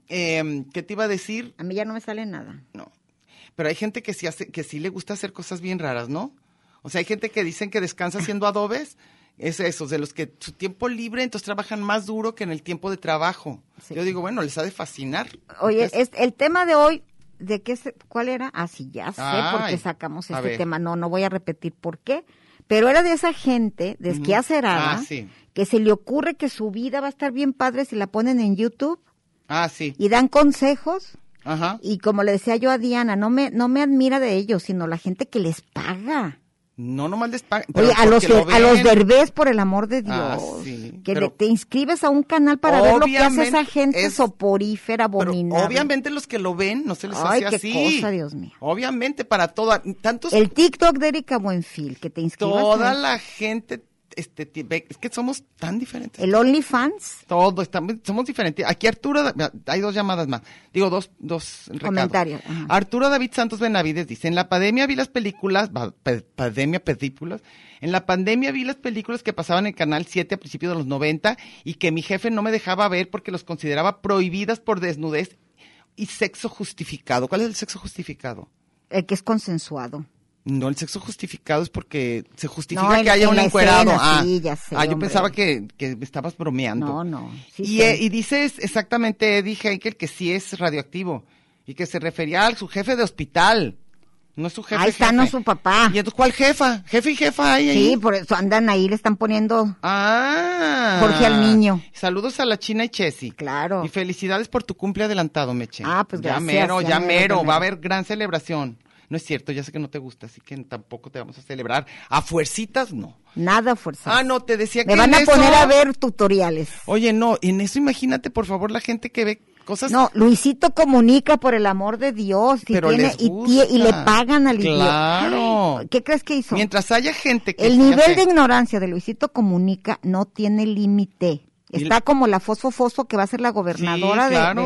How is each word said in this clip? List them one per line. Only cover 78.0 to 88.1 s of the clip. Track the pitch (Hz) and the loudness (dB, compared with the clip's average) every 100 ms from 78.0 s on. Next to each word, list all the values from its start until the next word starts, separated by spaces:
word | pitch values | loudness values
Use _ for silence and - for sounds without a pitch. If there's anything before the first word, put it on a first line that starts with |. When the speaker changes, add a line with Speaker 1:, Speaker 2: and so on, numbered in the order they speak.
| 165 139 131 101 92 _ _ _ _ | -14 -12 -14 -14 -18 _ _ _ _
Speaker 2:
El | 190 - | -4 -4
que | |
es | 190 | -6
consensuado. | - 220 196 165 - 147 123 147 156 _ _ _ - | -2 -4 -4 -8 -8 -12 -10 -12 -16 _ _ _ -6
Speaker 1:
No, | 135 131 | -4 -2
el | 143 | -4
sexo | 160 202 | -8 -10
justificado | 196 - 185 - - 151 | -12 -14 -14 -14 -4 -4
es | 170 | -4
porque | 196 - 147 123 117 - - | -10 -10 -6 -4 -6 -10 -12
se | 151 | -12
justifica | - - 180 196 | -10 -8 -2 2
Speaker 2:
No, | 220 | 2
en, | |
Speaker 1:
que | 214 | 4
haya | 202 214 | 4 6
Speaker 2:
en | |
Speaker 1:
un | 202 | 4
Speaker 2:
la | |
Speaker 1:
encuerado. | 190 202 185 180 190 | 4 4 6 6 6
Speaker 2:
escena, | 151 | 4
Speaker 1:
Ah, | 147 151 | 4 4
Speaker 2:
sí, | 175 180 | 2 0
ya | 160 147 | -2 -6
sé, | - 151 | -6 -2
Speaker 1:
ah, | 151 | 0
yo | |
Speaker 2:
hombre. | 160 151 | 0 0
Speaker 1:
pensaba | 190 190 | 0 0
que, | - 190 131 101 - | 0 0 0 -6 -10
que | 135 117 | -8 -8
me | 135 | -10
estabas | 147 160 - | -8 -10 -6
bromeando. | 160 131 123 107 147 | -6 -4 -4 -4 -4
Speaker 2:
No, | 143 | -6
no, | 175 139 117 123 - | -8 -10 -12 -18 -18
sí | - | -10
Speaker 1:
Y, | 208 214 | -4 2
Speaker 2:
sé. | 226 | 4
Speaker 1:
eh, | - | 4
y | |
dice | 220 | 0